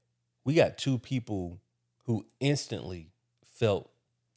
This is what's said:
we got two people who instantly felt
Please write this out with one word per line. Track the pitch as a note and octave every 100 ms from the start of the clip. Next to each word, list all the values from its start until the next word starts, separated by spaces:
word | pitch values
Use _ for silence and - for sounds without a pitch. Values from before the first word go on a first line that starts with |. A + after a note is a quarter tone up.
| _ _ _ _
we | B2
got | E3 D#3 -
two | C#3 B2+
people | - C3 A#2 G2+ F2 F2 _ _ _ _
who | - A2+ - _
instantly | C#3 C#3+ - G2+ B1 F2+ D#2+ _ _ _
felt | - - A2+ G2 - _ _ _ _